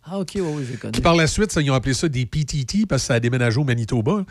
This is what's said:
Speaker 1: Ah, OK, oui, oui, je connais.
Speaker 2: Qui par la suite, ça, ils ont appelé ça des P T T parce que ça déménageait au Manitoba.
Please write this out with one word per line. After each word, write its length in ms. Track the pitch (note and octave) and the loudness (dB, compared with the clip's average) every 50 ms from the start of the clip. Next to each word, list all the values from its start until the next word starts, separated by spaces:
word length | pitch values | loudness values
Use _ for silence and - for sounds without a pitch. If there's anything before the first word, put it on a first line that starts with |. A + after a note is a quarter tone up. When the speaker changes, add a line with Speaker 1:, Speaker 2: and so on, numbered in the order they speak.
| _ D#3 | _ -8
Speaker 1:
Ah, 120 | F3+ G3 | -6 -6
OK, 140 | F#3+ D3 - | -6 -4 -4
oui, 60 | G3+ F#3 | -4 -4
oui, 220 | D#3+ D3+ D3+ C#3 A#2+ | -2 -4 -4 -6 -8
je 60 | B2+ - | -8 -10
connais. 140 | - G#2+ | -8 -6
Speaker 2:
Qui 100 | A2 A#2+ | -4 0
par 140 | B2+ F3 E3 | 2 4 4
la 100 | E3+ D#3+ | 4 4
suite, 260 | D3+ - - G#3 G#3 | 2 2 0 0 0
ça, 100 | - - | 2 0
ils 100 | F#3 C#3 | 2 2
ont 20 | C3 | 2
appelé 220 | C3 A2+ C3+ C3 | 2 2 0 -2
ça 120 | - - E3+ | 0 0 0
des 200 | C3+ B2+ B2+ - | 0 0 -4 -2
P 160 | - D3+ D3+ | -2 -4 -4
T 200 | C3 - D3 C3 | -2 -4 -6 -4
T 220 | A2+ - G3+ A3 | -2 0 0 0
parce 160 | G3 - C3 | 2 0 -2
que 60 | - - | 0 2
ça 120 | C3 A#2 | 0 2
déménageait 400 | A#2 A#2+ B2 B2+ B2 A#2+ G#2+ B2+ | 2 2 2 2 2 2 2 2
au 40 | D3+ | 2
Manitoba. 600 | C3+ A#2+ A#2+ A#2 G#2+ C3+ A#2+ G#2+ G2+ G2 G#2 F#2+ - | 0 0 0 0 0 0 0 2 2 0 0 -2 -6